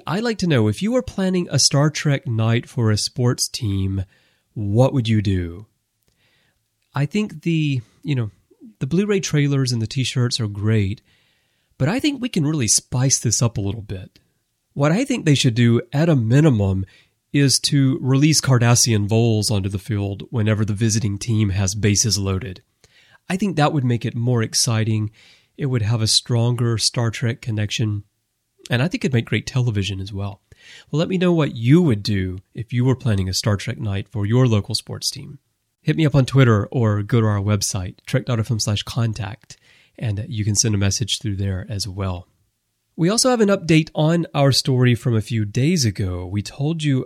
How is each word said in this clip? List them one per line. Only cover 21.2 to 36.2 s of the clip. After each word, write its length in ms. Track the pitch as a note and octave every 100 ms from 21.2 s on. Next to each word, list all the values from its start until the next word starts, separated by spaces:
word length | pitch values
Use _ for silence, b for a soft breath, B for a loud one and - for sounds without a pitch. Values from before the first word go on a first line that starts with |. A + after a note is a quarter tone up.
| - A2 G#2
has 240 | F#2 F#2+ G#2
bases 420 | G#2 G2+ A2+ G2+
loaded. 460 | G2 F#2+ F#2 F#2 _ _ b b b b -
I 80 | F#3
think 180 | G3+ D#3
that 160 | D3
would 120 | D3+
make 200 | B2 A#2
it 120 | A#2+ A#2
more 260 | A#2+ A#2+
exciting. 720 | A2 - - A2 A2 G#2+ G#2+ b b b b -
It 120 | C#3+
would 160 | B2+
have 180 | G#2 A#2
a 60 | A2
stronger 720 | - - A#2 A#2+ A#2+ A#2 A2
Star 320 | - - A#2
Trek 280 | - A#2 -
connection, 640 | - G#2+ G#2 - G#2+ G#2 - _ _ _ _ _ -
and 100 | A#2+
I 60 | E3
think 180 | B3+ F#3
it'd 80 |
make 120 | A#2+ -
great 200 | A2 -
television 540 | C3 B2 G#2 F#2+ F#2+
as 120 | G2
well. 300 | G2 G2 G2 _ B B B B
Well, 100 | D3
let 80 | F3+
me 120 | F#3
know 120 | F3+
what 240 | E3+ C#3+ A#2+
you 280 | A#2 E3
would 180 | E3 G2+
do 380 | G#2 G2 F#2 F#2 _ -
if 180 | G#2+
you 100 | B2
were 120 | C3 B2+
planning 340 | B2 F#2+ F#2+
a 40 |
Star 240 | F#2 A2+ G2
Trek 200 | - -
night 320 | A2 G2 -
for 160 | A2 G2+
your 220 | A#2+ B2+
local 260 | G#2+ -
sports 380 | G#2+ - G#2+ -
team. 260 | - - - _ _ _ _
Hit 160 | - D3+
me 100 | D3+
up 80 |
on 100 | C#3+